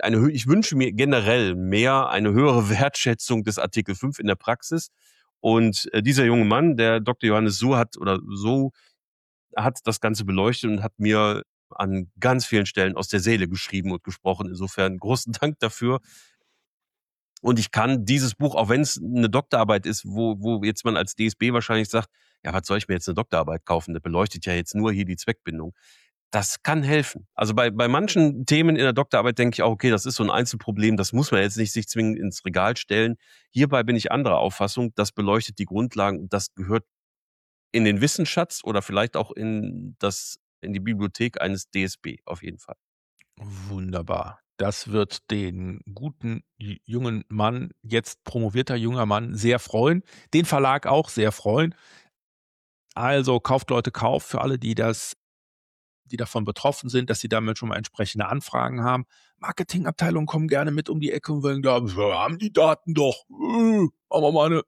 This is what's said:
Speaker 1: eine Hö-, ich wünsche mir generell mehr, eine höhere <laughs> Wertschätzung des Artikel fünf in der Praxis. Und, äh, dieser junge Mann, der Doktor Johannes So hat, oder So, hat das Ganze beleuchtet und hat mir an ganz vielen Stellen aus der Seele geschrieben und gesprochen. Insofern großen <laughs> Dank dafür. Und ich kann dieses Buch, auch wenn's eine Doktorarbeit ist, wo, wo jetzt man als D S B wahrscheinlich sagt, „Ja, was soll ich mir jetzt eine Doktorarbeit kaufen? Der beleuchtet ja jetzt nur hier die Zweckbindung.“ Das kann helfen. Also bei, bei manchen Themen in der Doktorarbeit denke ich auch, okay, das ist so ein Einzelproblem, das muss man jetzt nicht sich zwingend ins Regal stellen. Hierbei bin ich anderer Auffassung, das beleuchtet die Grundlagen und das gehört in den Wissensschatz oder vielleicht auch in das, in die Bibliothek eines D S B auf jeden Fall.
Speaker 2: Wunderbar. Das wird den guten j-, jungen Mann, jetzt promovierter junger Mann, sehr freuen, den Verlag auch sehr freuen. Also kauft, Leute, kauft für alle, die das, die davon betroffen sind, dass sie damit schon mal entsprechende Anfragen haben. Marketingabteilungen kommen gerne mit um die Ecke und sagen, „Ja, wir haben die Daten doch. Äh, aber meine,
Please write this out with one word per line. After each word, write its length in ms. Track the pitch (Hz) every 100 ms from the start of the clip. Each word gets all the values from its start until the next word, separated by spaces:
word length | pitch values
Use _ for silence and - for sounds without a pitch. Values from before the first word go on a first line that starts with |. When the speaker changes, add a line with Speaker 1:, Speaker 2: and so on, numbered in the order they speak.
Speaker 1:
eine 160 | 110 113
Hö-, 140 | 139
ich 160 | 147 117
wünsche 280 | 190 214 139
mir 160 | 131
generell 640 | 104 143 131 110 123 101 90
mehr, 540 | 92 101 127 135 -
eine 240 | 98 107
höhere 360 | 107 143 120 101
<laughs> 0 |
Wertschätzung 760 | 104 139 - 127 113 - 117 104
des 120 | 104
Artikel 380 | 92 113 101 92
fünf 240 | 135 139
in 80 | 104
der 80 | 95
Praxis. 540 | - 120 - 165 - _ _ _ _ _
Und, 480 | 113 113 113 98 -
äh, 80 | 110
dieser 240 | 110 131 117
junge 200 | 120 104
Mann, 320 | 117 165 120
der 220 | 113 113
Doktor 280 | 110 120 113
Johannes 320 | 104 110 98
So 180 | 123 127
hat, 180 | 117 -
oder 240 | 98 95 101
So, 440 | 98 107 135 135 - _ _ _ _ _ _ _ -
hat 240 | 117 -
das 160 | 117 113
Ganze 260 | 110 107 98
beleuchtet 460 | 95 107 123 113
und 100 | 104
hat 120 | 107 -
mir 460 | 107 107 107 104 - _ _
an 420 | - 98 95 87 -
ganz 280 | 123 127 -
vielen 180 | 107 95
Stellen 300 | - 95 90
aus 100 | 92
der 120 | 101
Seele 280 | 98 113 87
geschrieben 440 | 92 - 98 95
und 120 | 90
gesprochen. 440 | - - 95 92 98
Insofern 500 | 90 95 - 95 92
großen 360 | 101 120 117
<laughs> 60 | 113
Dank 200 | 147 151
dafür. 400 | 113 - 120 131 - - _ _ _ _ _ _ _ _ _ _ _ _
Und 160 | 117 120
ich 100 | 104
kann 340 | 110 120 131
dieses 300 | 101 139 131
Buch, 220 | 101 147 -
auch 140 | 107
wenn's 300 | 127 139 -
eine 300 | 90 123 117
Doktorarbeit 560 | 127 - 120 107 104 95
ist, 200 | 107 101
wo, 300 | 101 113 101
wo 240 | 110 110
jetzt 220 | 107 104 117
man 120 | 95
als 160 | 101
D 140 | - 110
S 80 | -
B 180 | 117
wahrscheinlich 360 | 120 110 110 107
sagt, 200 | 117 110 _ _ _
„Ja, 80 | -
was 140 | 87 -
soll 140 | 101
ich 80 | -
mir 80 | 90
jetzt 120 | -
eine 60 |
Doktorarbeit 500 | 87 - 82 76 82
kaufen? 300 | - 85 82
Der 80 | 82
beleuchtet 460 | 85 85 104 85 95
ja 60 |
jetzt 200 | 90 82
nur 180 | 104 110
hier 140 | 101 92
die 120 | 87
Zweckbindung.“ 580 | - - - 80 80 - _ _ _ _ _
Das 320 | 107 104 -
kann 180 | - 156
helfen. 460 | 139 151 131 - - -
Also 180 | 107
bei, 160 | 107 120
bei 180 | 104 120
manchen 580 | 139 208 190 156 139 131
Themen 280 | 151 165 151
in 80 |
der 80 | 135
Doktorarbeit 460 | 123 143 120 120 117
denke 180 | 120 -
ich 60 |
auch, 100 | 113
okay, 200 | 110 127
das 140 | 107 131
ist 100 | -
so 80 |
ein 80 | 104
Einzelproblem, 640 | - 123 113 - 101 110 107
das 160 | 95
muss 180 | 117 147
man 100 | 104
jetzt 160 | 98 107
nicht 140 | 110
sich 160 | 117 107
zwingend 300 | 113 110 110
ins 260 | 98 -
Regal 320 | 95 90 101 123
stellen. 420 | - 104 113 117 _ _ _
Hierbei 320 | 127 143 135
bin 120 | 113 117
ich 160 | -
anderer 280 | 131 120 80
Auffassung, 540 | 80 - 101 - 107 -
das 160 | 104
beleuchtet 480 | - 98 110 - 104
die 60 | 98
Grundlagen 540 | 98 123 107 98 85
und 140 | 92
das 200 | 101 - -
gehört 300 | 92 110 - _ _ _ _ _ _ _ _
in 140 | 117 107
den 160 | 101
Wissensschatz 600 | 143 - 165 - 175 -
oder 180 | - 104
vielleicht 340 | - 95 120 -
auch 160 | 107
in 640 | - 110 107 101 90 98 -
das, 400 | 101 - - - _ _
in 140 | 92
die 60 | 98
Bibliothek 600 | 104 104 101 - 117 -
eines 300 | 90 98 -
D 140 | 95
S 140 | 95 -
B 200 | 76 - -
auf 160 | 87
jeden 160 | 87 85
Fall. 200 | - - _ _ _ _ _ _
Speaker 2:
Wunderbar. 1040 | 104 95 98 98 92 90 85 90 - - _ -
Das 340 | 101 - 110
wird 380 | 107 101 - -
den 520 | 104 95 92 92 - -
guten 480 | 98 147 - 117 113 - _
j-, 240 | 104 -
jungen 400 | - 120 123 110 -
Mann, 400 | 107 107 123 180 -
jetzt 400 | 110 117 - -
promovierter 520 | - 120 110 117 127 120
junger 300 | 113 127 107
Mann, 300 | 104 117 104
sehr 240 | 117 120
freuen, 420 | - 110 135 175 - - _
den 120 | 160 170
Verlag 420 | 143 135 139 -
auch 220 | 143 156
sehr 220 | - 107
freuen. 440 | - 104 120 165 - _ - _ _ _ _ _ _ _ _ _ -
Also 440 | 123 139 131 120
kauft, 300 | - 131 -
Leute, 220 | 123 120
kauft 360 | - 117 139 -
für 140 | 131
alle, 160 | 131 127
die 160 | 117
das, 420 | 107 113 110 - - _ _ _ _ _ _ _ _ _
die 120 | 120
davon 260 | 117 117
betroffen 460 | 104 - 143 143 127
sind, 220 | 127 123
dass 80 | 110
sie 100 | 113
damit 300 | 110 110 110
schon 100 | 117
mal 60 | 98
entsprechende 500 | 107 - 101 107 101
Anfragen 580 | 139 - 123 123 123
haben. 220 | 120 127 127 _ _ _
Marketingabteilungen 880 | - - 175 180 165 - 170 170 151
kommen 220 | 156 160
gerne 240 | 143 151
mit 180 | 147 156
um 100 | 156
die 120 | 147
Ecke 220 | 147 -
und 100 | 147
sagen, 180 | 139 139
„Ja, 160 | 135 123
wir 380 | 117 92 101 87
haben 220 | 113 170
die 120 | 208
Daten 440 | 165 160 156 170 151
doch. 300 | 139 - -
Äh, 560 | - 302 226 226 214 165 - _
aber 220 | 160 151
meine, 320 | 160 156 165